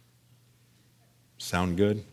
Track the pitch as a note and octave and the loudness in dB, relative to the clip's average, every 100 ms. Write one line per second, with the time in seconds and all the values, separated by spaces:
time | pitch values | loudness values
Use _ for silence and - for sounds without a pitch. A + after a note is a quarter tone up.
0 | _ _ _ _ _ _ _ _ _ _ | _ _ _ _ _ _ _ _ _ _
1 | _ _ _ _ - F2 F#2 F2 G2+ G#2+ | _ _ _ _ -4 0 0 2 2 0
2 | - | -6